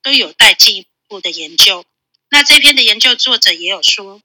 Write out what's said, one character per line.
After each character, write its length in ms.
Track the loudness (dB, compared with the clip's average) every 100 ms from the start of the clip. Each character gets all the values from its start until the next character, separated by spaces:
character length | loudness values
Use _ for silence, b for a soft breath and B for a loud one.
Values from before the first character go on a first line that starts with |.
都 120 | 0
有 200 | -2 -2
待 220 | 0 0
进 220 | 4 0 0
一 100 | -12 _ _
步 120 | -12
的 100 | -10
研 260 | -10 -12 0
究。 280 | 0 0 -8 _ _ _ _
那 140 | 0
这 160 | 2 4
篇 160 | 4 2
的 80 |
研 160 | 0 0
究 160 | 0 0
作 200 | -2 0
者 160 | 0
也 160 | -2 -6
有 140 | -2
说 400 | -2 -2 -6 -18